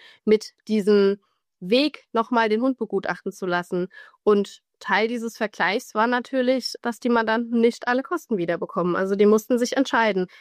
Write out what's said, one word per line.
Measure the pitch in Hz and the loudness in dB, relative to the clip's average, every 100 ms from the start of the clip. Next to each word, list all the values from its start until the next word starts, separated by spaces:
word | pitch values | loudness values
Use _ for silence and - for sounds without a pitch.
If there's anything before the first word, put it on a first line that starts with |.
| - - | -18 -6
mit | - 214 - - - | 2 2 0 -16 -4
diesem | 214 196 208 196 202 _ _ _ _ | -2 2 4 4 0 _ _ _ _
Weg, | 180 247 294 - _ | 0 2 0 -4 _
nochmal | 220 226 240 226 | -4 -2 0 0
den | 214 | 0
Hund | 262 254 | 0 -2
begutachten | 214 196 - 180 196 | -4 -4 -4 -6 -8
zu | 185 185 | -8 -4
lassen. | 175 175 180 185 - - _ | -4 -4 -4 -4 -8 -20 _
Und | - 208 196 - _ _ | 2 2 0 -8 _ _
Teil | - 196 226 | -2 0 0
dieses | 240 226 - | -4 -8 -6
Vergleichs | 214 - 175 214 - | -8 -2 -2 -2 -4
war | 214 233 | -2 0
natürlich, | 247 240 262 247 262 - - | 0 -2 -2 0 0 -2 -8
dass | 240 226 | -8 -4
die | 247 | 0
Mandanten | 233 220 226 233 233 | 0 2 -2 0 2
nicht | 233 - - | 2 0 -2
alle | 247 | -2
Kosten | 262 349 - 208 | -2 -8 -4 -4
wiederbekommen. | 170 170 185 - 175 170 | -2 -4 -4 -2 -2 -2
Also | 190 196 | -2 2
die | 208 | 4
mussten | 214 - 247 | 4 2 -2
sich | 240 - | 0 0
entscheiden, | 269 247 226 190 185 - | 0 2 0 0 -4 -8